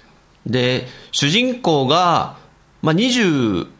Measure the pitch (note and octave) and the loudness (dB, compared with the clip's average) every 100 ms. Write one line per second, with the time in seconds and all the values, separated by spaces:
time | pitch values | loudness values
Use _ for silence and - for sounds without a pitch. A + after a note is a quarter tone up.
0 | - _ _ _ - B2 B2 B2+ B2 - | -20 _ _ _ -6 -2 -2 -2 -6 -16
1 | - - C#3+ G#3 B3+ B3 F3 D3 B2+ E3 | -10 -2 0 2 0 -2 0 2 2 2
2 | F3+ C#3 - - - _ _ _ D#3 E3 | 2 0 -2 -10 -20 _ _ _ -2 2
3 | B3+ B3 F#3+ C#3+ A2+ F2+ - | 2 2 2 2 0 -2 -6